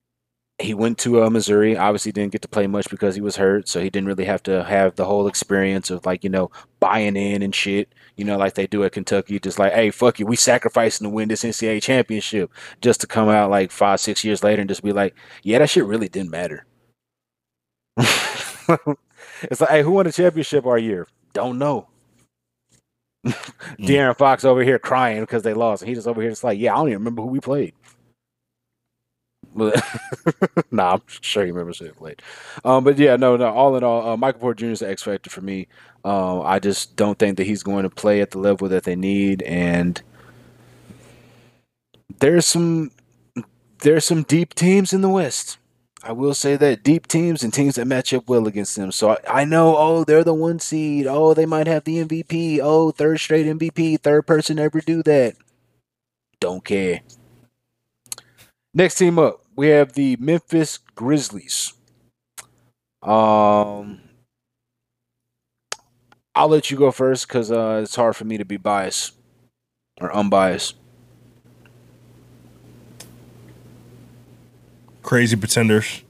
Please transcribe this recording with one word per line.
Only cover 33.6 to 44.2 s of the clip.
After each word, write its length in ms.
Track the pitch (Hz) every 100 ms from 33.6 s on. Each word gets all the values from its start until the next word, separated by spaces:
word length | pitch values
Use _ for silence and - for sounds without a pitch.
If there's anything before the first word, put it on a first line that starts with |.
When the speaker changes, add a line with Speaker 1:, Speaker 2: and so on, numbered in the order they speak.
| 139 127
Speaker 1:
in 60 |
all, 280 | 120 117 113
uh, 60 | 113
Michael 240 | 135 127
Porter 200 | 123 110
Junior 120 | 117
is 40 | 107
the 80 | 101
X 120 | 95
factor 260 | - 98 -
for 100 | -
me. 260 | 95 95 - _ - _
Um, 380 | 98 101 92 92
I 160 | 76 98
just 340 | 98 95 -
don't 240 | - 104 98
think 180 | 104 95
that 80 | 95
he's 160 | 101
going 180 | 98 98
to 80 | 95
play 300 | - 107 104
at 100 | 98
the 80 | 95
level 300 | 98 98 98
that 160 | 92
they 100 | 92 90
need, 460 | 95 101 98 95
and 580 | - 87 87 87 87 87 - _ - - _ _ _ _ - - - - _ _ _ _ _ _ _ _ - -
there's 260 | 139 175 -
some, 460 | 170 170 165 151 - _ _ _ - - _ _ -
there's 240 | 147 160
some 180 | - 165